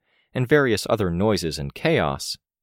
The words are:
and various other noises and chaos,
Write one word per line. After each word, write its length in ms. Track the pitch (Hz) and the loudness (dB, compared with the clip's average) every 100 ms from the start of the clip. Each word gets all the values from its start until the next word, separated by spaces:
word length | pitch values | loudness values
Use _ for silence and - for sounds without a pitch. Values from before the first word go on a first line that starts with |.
| _ _ _ | _ _ _
and 160 | 127 123 | -4 2
various 380 | 151 131 101 - | 4 4 0 0
other 200 | 110 92 | 0 0
noises 480 | 85 107 95 80 76 | 0 0 0 -2 -6
and 160 | 69 | -8
chaos, 640 | - 160 139 76 67 - - _ _ | -4 0 0 0 -4 -8 -12 _ _